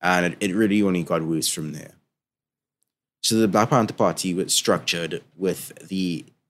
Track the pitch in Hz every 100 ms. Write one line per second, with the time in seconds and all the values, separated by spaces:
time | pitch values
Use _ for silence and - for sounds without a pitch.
0 | 87 90 87 82 101 92 110 104 98 90
1 | 80 85 80 80 - - 78 73 - -
2 | _ _ _ _ _ _ _ _ _ _
3 | _ _ - 110 110 107 113 135 107 -
4 | 98 82 92 87 92 - - 90 - 85
5 | 82 85 - - 92 - - - 80 95
6 | 92 82 - _